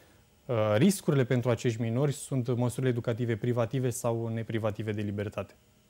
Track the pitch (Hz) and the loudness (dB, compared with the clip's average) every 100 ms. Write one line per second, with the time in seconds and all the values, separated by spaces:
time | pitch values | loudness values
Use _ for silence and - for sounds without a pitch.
0 | - _ _ _ - 117 107 107 190 - | -20 _ _ _ -4 0 4 6 4 4
1 | - 143 120 127 123 113 127 113 113 117 | 2 2 4 2 2 2 0 0 -2 0
2 | 147 131 - 135 120 117 123 131 131 120 | 0 -2 -4 -4 0 0 0 0 0 0
3 | 123 113 117 110 123 120 113 135 127 - | -2 -2 -2 0 0 0 0 0 -2 -2
4 | 120 117 117 113 110 110 110 104 110 107 | -2 -2 -2 -4 -4 -2 -2 -2 -4 -2
5 | 104 101 104 104 98 - _ _ | -2 -2 -4 -4 -8 -12 _ _